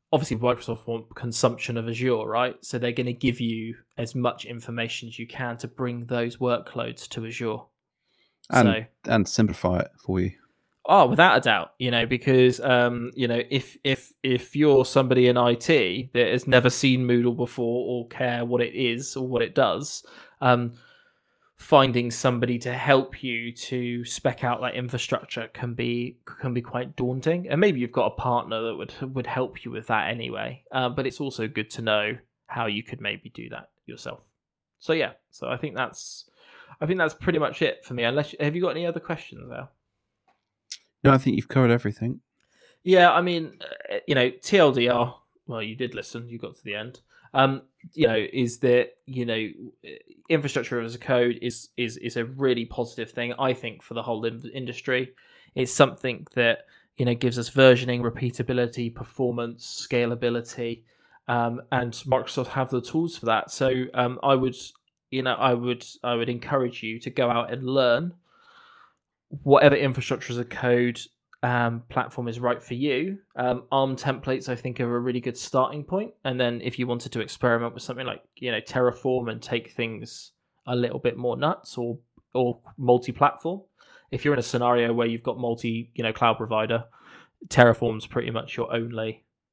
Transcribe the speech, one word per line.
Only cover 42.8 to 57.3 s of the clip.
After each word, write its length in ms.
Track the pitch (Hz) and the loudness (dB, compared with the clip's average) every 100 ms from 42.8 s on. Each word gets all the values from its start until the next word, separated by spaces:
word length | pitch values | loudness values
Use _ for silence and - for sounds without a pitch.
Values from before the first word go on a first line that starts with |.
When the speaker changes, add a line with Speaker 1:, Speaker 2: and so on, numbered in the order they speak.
Speaker 1:
Yeah, 280 | 180 185 175 | 4 8 8
I 80 | 170 | 6
mean, 380 | 180 170 160 - 76 - - | 2 -2 -6 -12 -16 -14 -8
uh, 80 | 101 - | -6 0
you 60 | |
know, 160 | 135 127 | 2 2
T 280 | - - 196 | 0 2 6
L 140 | 147 | 6
D 160 | 127 120 | 6 2
R, 300 | 120 120 - _ _ - | 2 0 -4 _ _ -10
well, 160 | 117 | -8
you 120 | 107 123 | -8 -6
did 180 | 123 | -8
listen, 340 | 110 - 117 120 | -8 -12 -12 -12
you 100 | 117 | -12
got 180 | - - | -14 -14
to 80 | |
the 100 | 107 | -10
end. 260 | 104 117 - _ _ - | -10 -10 -16 _ _ -2
Um, 300 | 135 135 135 - _ - | 4 4 2 -10 _ -10
you 120 | 156 131 | 0 2
know, 200 | 110 101 | 2 0
is 260 | 131 120 - | -2 -2 0
that, 320 | 127 123 120 - - | 4 4 2 -6 -12
you 180 | 127 | -6
know, 240 | 117 110 107 - 123 - - 60 _ - - | -2 -2 -4 -8 -18 -20 -20 -20 _ -10 0
infrastructure 520 | 160 143 135 117 120 | 2 2 -2 -2 -4
as 140 | 117 | -6
a 40 | 120 | -8
code 400 | - 127 120 - | 0 2 2 0
is, 280 | 123 - - - | -4 -8 -10 -6
is, 200 | 113 113 | -6 -6
is 180 | 117 120 | -8 -6
a 80 | |
really 420 | 117 131 135 120 113 | -6 0 2 2 -2
positive 460 | - 117 - 110 | -6 -6 -6 -10
thing, 200 | - 120 120 | -6 -6 -2
I 160 | 131 | -2
think, 280 | 127 117 104 | -2 -6 -12
for 120 | - | -12
the 80 | 117 | -8
whole 220 | 123 110 117 | -6 -4 -4
in-, 240 | 117 120 | -6 -12
industry. 640 | 135 123 117 - 127 131 _ _ _ _ | -10 -10 -8 -2 -2 -2 _ _ _ _
It's 180 | - 127 | -4 2
something 540 | - 135 - 131 110 - | 4 4 2 -6 -6 -6
that, 320 | 127 117 - - _ _ - | 2 2 2 -6 _ _ -2
you 100 | 120 | 0
know, 80 | |
gives 240 | 120 123 | 2 0